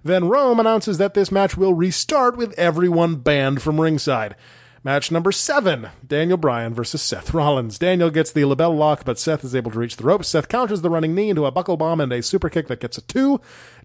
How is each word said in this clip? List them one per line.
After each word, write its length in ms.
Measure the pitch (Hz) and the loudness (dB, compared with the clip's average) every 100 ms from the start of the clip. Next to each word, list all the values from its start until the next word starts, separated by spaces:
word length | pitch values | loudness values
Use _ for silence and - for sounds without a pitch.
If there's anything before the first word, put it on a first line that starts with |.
| 151 | 0
Then 220 | 185 175 | 2 4
Rome 320 | 262 269 233 | 4 4 2
announces 380 | 220 220 214 170 | 2 0 0 0
that 160 | 196 | 0
this 180 | 202 190 | 2 2
match 240 | 190 196 185 | 2 0 2
will 180 | 190 | 0
restart 640 | 170 180 - - 302 247 240 | 2 0 -2 0 2 2 0
with 200 | 226 170 | -4 0
everyone 580 | 170 160 180 170 170 156 | 0 2 2 2 0 0
banned 440 | 127 143 135 139 | 0 2 2 -2
from 200 | 156 156 | -2 0
ringside. 560 | 160 151 - 123 107 - - - - _ | 2 0 0 -2 -4 -10 -20 -20 -20 _
Match 260 | 139 143 - | -2 -2 0
number 220 | 165 175 | 0 0
seven, 560 | 196 - 285 196 135 107 - 127 | -2 0 0 0 0 -6 -14 -4
Daniel 300 | 143 165 180 | 0 2 2
Bryan 360 | 151 120 113 | 0 0 -4
versus 300 | 117 117 151 | -6 -6 -6
Seth 320 | - - - | -6 -6 -4
Rollins. 420 | 165 147 135 117 104 | 0 2 0 -2 -2
Daniel 320 | 175 180 170 | 0 2 2
gets 220 | 156 156 | 0 0
the 120 | 151 | 2
LeBell 360 | 143 139 170 156 | 2 2 2 2
Lock, 260 | 151 147 | 2 0
but 140 | - 113 | -2 -4
Seth 240 | - 156 | -2 -4
is 100 | 131 | -2
able 200 | 127 117 | -4 -4
to 60 | 110 | -4
reach 160 | 120 - | -6 -2
the 80 | |
ropes. 240 | 117 196 160 | 0 0 2
Seth 180 | 160 - | -2 0
counters 340 | 240 240 202 | -2 -2 -2
the 100 | 165 | 0
running 220 | 165 160 | 0 0
knee 160 | 175 214 | 0 0
into 160 | 170 | 0
a 60 | 139 | 0
buckle 260 | 147 180 165 | -2 -2 0
bomb 240 | 156 165 | 0 0
and 120 | 139 | 0
a 100 | 123 | -2
super 260 | - 196 165 | -2 -4 -2
kick 200 | 165 139 | -4 -4
that 100 | 120 | -6
gets 180 | 123 - | -8 -12
a 60 | |
two. 380 | - 254 277 277 - - - - | -6 0 2 0 -4 -20 -20 -10